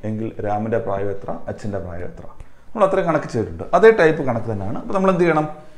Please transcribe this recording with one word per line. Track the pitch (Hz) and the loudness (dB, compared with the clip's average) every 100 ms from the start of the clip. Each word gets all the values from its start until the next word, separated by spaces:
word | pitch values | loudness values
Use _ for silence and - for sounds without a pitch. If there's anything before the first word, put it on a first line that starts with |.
| 110 | -6
എങ്കിൽ | 107 110 - 104 | -4 -6 -4 -2
രാമൻ്റെ | 104 110 113 98 | -2 0 -2 0
പ്രായം | 98 101 95 | -2 -2 -2
എത്ര, | - - - | -4 -6 -6
അച്ഛൻ്റെ | 104 104 98 87 | -6 -6 -6 -6
പ്രായം | 87 90 | -8 -8
എത്ര, | - - - - - - | -10 -12 -14 -16 -16 -10
നമ്മൾ | 226 190 | 2 2
അത്രയും | 190 175 | 4 0
കണക്ക് | 151 - | 0 -2
ചെയ്തിട്ടുണ്ട്. | 123 92 82 - 175 | -4 -4 -6 0 6
അതേ | 220 220 | 8 8
type | 160 151 135 | 4 4 0
കണക്ക് | 117 113 | -2 -2
തന്നെയാണ്. | 104 98 - | -4 -4 -4
അപ്പോൾ | - 190 | -2 2
നമ്മൾ | 190 | 2
എന്ത് | 180 175 | 4 4
ചെയ്യണം? | 156 151 - - | 4 0 -6 -16